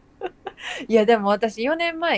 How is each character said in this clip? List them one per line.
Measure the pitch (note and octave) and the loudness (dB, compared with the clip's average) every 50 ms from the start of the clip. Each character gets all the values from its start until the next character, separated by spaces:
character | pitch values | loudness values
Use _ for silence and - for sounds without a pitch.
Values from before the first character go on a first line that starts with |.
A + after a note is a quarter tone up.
| _ _ _ _ | _ _ _ _
<laughs> | G4 F4+ - _ - - - - - - - - C4+ - | -12 -12 -12 _ -16 -16 -16 -14 -14 -12 -10 -10 -4 2
い | A3 | 2
や、 | A3 G#3 | 4 6
で | A3+ A#3 G#3+ | 6 4 4
も | G3+ G3+ | 4 2
私 | G#3 G3+ A#3 A3 - A3 A#3 | 0 0 0 -4 -2 -4 -2
四 | C#4 D#4+ | -2 0
年 | E4 E4+ E4+ E4 D#4+ | 0 -2 -4 -4 -2
前 | E4+ E4 C4 | -2 -2 -2